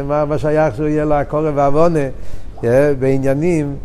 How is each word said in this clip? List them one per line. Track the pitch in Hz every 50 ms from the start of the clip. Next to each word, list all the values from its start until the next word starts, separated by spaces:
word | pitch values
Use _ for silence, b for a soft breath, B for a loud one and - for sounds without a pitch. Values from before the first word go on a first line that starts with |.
| 139 139
מה, | 147 147 151
מה | 143 151 139
שייך | 151 151 151 156 156 156 113
שהוא | 127 156 151
יהיה | 151 151 151
לו | 151 147
עקרה | 147 139 - 147 151 156 156 147
ועוונה, | 139 143 143 135 151 165 175 165 156 139 131 127 B B B B B B B B B -
אה, | 117 120 135 147 147 143 131
בעניינים | 127 135 135 135 131 135 135 143 156 180 175 156 147 143 139 143 -